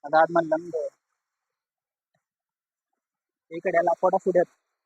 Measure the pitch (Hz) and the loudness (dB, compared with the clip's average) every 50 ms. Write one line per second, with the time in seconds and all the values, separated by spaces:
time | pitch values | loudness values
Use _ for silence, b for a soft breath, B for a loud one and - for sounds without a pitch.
0 | - 143 151 156 165 165 170 170 165 156 156 160 175 175 165 160 147 277 _ _ | -8 0 2 2 2 2 2 -2 0 0 -4 -6 -6 -8 -8 -8 -8 -8 _ _
1 | _ _ _ _ _ _ _ _ _ _ _ _ _ _ _ _ _ _ _ _ | _ _ _ _ _ _ _ _ _ _ _ _ _ _ _ _ _ _ _ _
2 | _ _ _ _ _ _ _ _ _ _ _ _ _ _ _ _ _ _ _ _ | _ _ _ _ _ _ _ _ _ _ _ _ _ _ _ _ _ _ _ _
3 | _ _ _ _ _ _ _ _ _ _ 165 170 _ 196 170 170 175 175 170 _ | _ _ _ _ _ _ _ _ _ _ -16 -8 _ 0 0 0 2 2 0 _
4 | - 185 180 190 _ 190 175 175 170 _ _ _ _ _ _ _ _ | 0 0 0 0 _ 2 2 2 0 _ _ _ _ _ _ _ _